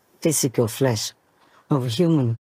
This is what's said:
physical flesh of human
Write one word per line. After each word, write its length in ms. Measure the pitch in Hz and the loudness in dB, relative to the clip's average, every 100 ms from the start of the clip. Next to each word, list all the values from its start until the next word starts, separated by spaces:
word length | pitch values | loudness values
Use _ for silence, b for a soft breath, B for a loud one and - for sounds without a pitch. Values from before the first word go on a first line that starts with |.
| _ _ | _ _
physical 480 | 170 147 139 120 113 | -2 0 0 0 -2
flesh 440 | - 135 110 - - _ _ b b - | 0 0 0 -6 -12 _ _ b b -4
of 160 | 143 123 | -2 -2
human 480 | 113 170 160 120 117 | 0 2 2 2 -2